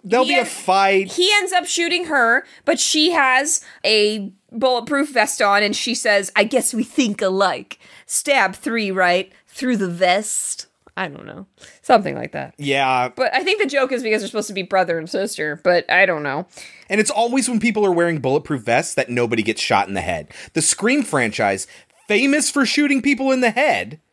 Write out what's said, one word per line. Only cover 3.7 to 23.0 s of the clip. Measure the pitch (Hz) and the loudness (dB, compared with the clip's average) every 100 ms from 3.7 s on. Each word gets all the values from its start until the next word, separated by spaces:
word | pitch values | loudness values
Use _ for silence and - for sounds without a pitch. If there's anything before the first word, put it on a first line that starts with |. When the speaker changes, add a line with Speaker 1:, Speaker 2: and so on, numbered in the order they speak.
| - | -6
Speaker 2:
a | - 214 208 214 196 - _ | 0 2 2 0 -8 -14 _
bulletproof | 233 254 247 233 285 285 | -2 0 0 0 0 0
vest | 262 214 - | 0 0 2
on, | 208 202 | 2 2
and | 208 208 | 2 -2
she | - 226 | -4 -4
says, | 233 202 196 - | 0 0 0 0
"I | |
guess | 208 262 - | 2 2 0
we | 226 | -4
think | 247 - 247 202 | -4 -2 -2 0
alike. | 196 190 196 147 - - - - | -2 0 0 -2 -10 -20 -20 -20
Stab | - - - 277 196 185 | -6 -6 0 2 2 -2
three, | - 226 202 | -4 -2 -2
right? | 190 180 180 185 _ _ | 2 2 2 -2 _ _
Through | - 254 233 | -6 -2 0
the | 190 | -2
vest." | 170 185 185 214 - - - - _ _ - | 0 2 2 0 -6 -6 -8 -12 _ _ -10
I | 180 | -8
don't | 139 - | -10 -16
know. | - 190 _ - - | -16 -18 _ -20 -20
Something | - 247 185 | -8 -8 -6
like | 135 120 | -10 -12
that. | 151 135 _ | -12 -14 _
Speaker 1:
Yeah. | 143 139 135 131 127 | -6 -4 -2 -2 -4
Speaker 2:
But | - 247 | -4 -4
I | 262 | -4
think | 330 427 | -4 -4
the | 392 | -2
joke | 277 262 | -2 -4
is | 254 | -4
because | 233 214 | -4 -4
they're | 196 | -4
supposed | 220 208 | -8 -8
to | |
be | 196 | -10
brother | 185 190 175 165 | -4 -2 0 -4
and | 160 | -6
sister, | 214 202 - 151 147 | -6 -6 -6 -8 -2
but | 185 180 - | 2 2 2
I | 175 190 | 2 4
don't | 160 | 2
know. | 147 139 185 - - - - | -4 -6 -8 -16 -20 -20 -4
Speaker 1:
And | 202 | 0
it's | 208 | 2
always | 196 233 269 262 | 2 0 0 0
when | 233 | 0
people | 226 214 | 0 2
are | 202 | 2
wearing | 175 170 160 | 4 2 0
bulletproof | 131 143 - 139 | 0 0 0 -6
vests | 113 117 - | 2 2 2
that | - 123 | -2 -2
nobody | 120 120 120 | 0 0 2
gets | 110 107 | 0 -2
shot | - 104 95 | 2 2 2
in | |
the | 98 | -4
head. | 85 82 76 - - | -4 -6 -6 -18 -8
The | - | -2
Scream | 156 - 214 285 | 0 0 2 0
franchise, | - 147 120 104 107 98 - - _ _ - | 0 0 -2 0 0 0 -6 -16 _ _ -2
famous | 208 277 285 - | 2 2 2 0
for | 285 | 0
shooting | 254 - 294 277 | 0 2 2 2